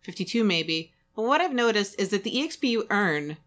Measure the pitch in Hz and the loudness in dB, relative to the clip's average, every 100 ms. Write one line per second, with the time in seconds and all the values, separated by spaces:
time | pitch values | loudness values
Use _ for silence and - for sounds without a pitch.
0 | - - 180 233 214 170 160 160 160 _ | -14 -8 -2 2 2 2 0 -4 -4 _
1 | _ - 226 294 359 254 233 208 202 - | _ -4 0 2 2 2 2 2 0 -2
2 | 196 202 208 247 302 - 262 233 - 202 | -2 0 -2 -4 -4 -2 0 0 0 0
3 | 196 151 147 156 | 2 0 -4 -10